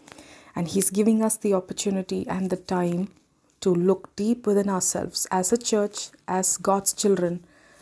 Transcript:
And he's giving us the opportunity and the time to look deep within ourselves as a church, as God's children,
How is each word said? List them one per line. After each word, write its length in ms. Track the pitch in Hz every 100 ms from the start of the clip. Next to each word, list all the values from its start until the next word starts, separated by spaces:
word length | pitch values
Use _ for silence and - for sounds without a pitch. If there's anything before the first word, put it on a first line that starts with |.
| - - - - - -
And 100 | 170
he's 220 | 196 190
giving 340 | 196 214 220
us 140 | 220 220
the 160 | 208
opportunity 760 | 190 185 - 202 190 185 190 -
and 220 | 185 190
the 80 | 180
time 560 | - 185 175 175 196 - _ _ _ -
to 120 | 190
look 420 | 175 180 185 - -
deep 300 | 208 240 214
within 240 | 202 202
ourselves 560 | 190 - 180 - - -
as 220 | 190 185
a 60 | 240
church, 500 | - 220 208 - - - -
as 300 | 185 185 -
God's 380 | 190 196 196
children, 500 | - 208 190 175 175 - - - -